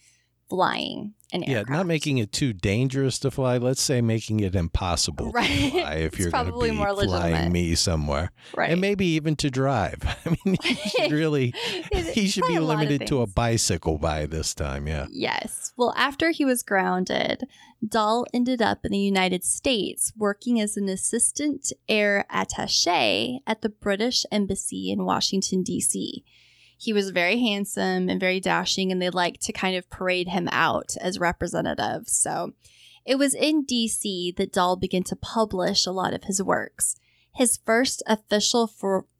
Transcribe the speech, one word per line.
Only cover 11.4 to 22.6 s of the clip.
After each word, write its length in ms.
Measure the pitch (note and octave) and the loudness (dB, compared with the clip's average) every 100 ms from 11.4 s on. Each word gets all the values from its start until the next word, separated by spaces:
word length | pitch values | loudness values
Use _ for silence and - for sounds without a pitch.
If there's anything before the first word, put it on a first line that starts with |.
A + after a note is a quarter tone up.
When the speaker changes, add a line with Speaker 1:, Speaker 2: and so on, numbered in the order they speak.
| B2+ G#4+ A#4 F#4 - | 0 -2 -4 -6 -2
Speaker 1:
It's 200 | F#4+ E4 | -2 0
Speaker 2:
he 180 | A#3 G3 | 2 2
should 140 | - | 2
be 100 | B4+ | 2
Speaker 1:
probably 20 | E3+ | 2
a 60 | |
lot 120 | D#3 D#3 | 2 2
of 40 | D3 | 2
Speaker 2:
limited 200 | C#3+ G#2 | 0 0
to 80 | C#3 | 0
a 80 | A2 | 0
Speaker 1:
things. 80 | |
Speaker 2:
bicycle 640 | G#2 A#2 A#2 - F2 E2+ D2+ | 0 2 2 2 0 0 0
by 280 | D#2+ D2+ D2+ | 0 0 -2
this 300 | D#2+ - - | -4 -4 -4
time, 320 | D2 C#2 D2 | -4 -4 -4
yeah. 200 | D2+ C2+ | -4 -4
Speaker 1:
Yes. 640 | - - - - - - - | -6 -4 -4 -6 -8 -8 -2
Well, 180 | A#3+ - | 0 0
after 320 | C4 C#4 E4 | -2 0 0
he 140 | D#4+ C#4 | 2 2
was 180 | B3 | 0
grounded, 800 | - G3 F#3 F#3 F#3 - - - - - - _ G#3+ | 0 2 2 2 0 0 0 -2 -8 -14 -20 _ -2
Dahl 380 | A3+ G#3+ A#3 - | 2 2 2 0
ended 260 | A#3+ B3 B3 | 0 2 2
up 200 | G#3 G3+ - | 2 0 -2
in 60 | |
the 60 | G3+ | 0
United 460 | G3 F#3+ F#3 F3+ | 2 2 2 0
States 680 | - - C#4+ A#3 E3+ - - A3 | -2 -2 0 0 0 -4 -6 -2
working 420 | G#3 G3+ B3 A#3 | -2 0 0 0
as 180 | G#3 G#3 | 0 -2
an 120 | G3 | -2
assistant 840 | F#3 - A#3 - - D4 C#4 - - - | -2 -2 0 0 0 -2 -2 -6 -6 0
air 380 | G#3+ G#3 G3+ - | 2 2 2 0
attaché 1040 | F#3+ F#3+ - | -4 -4 -4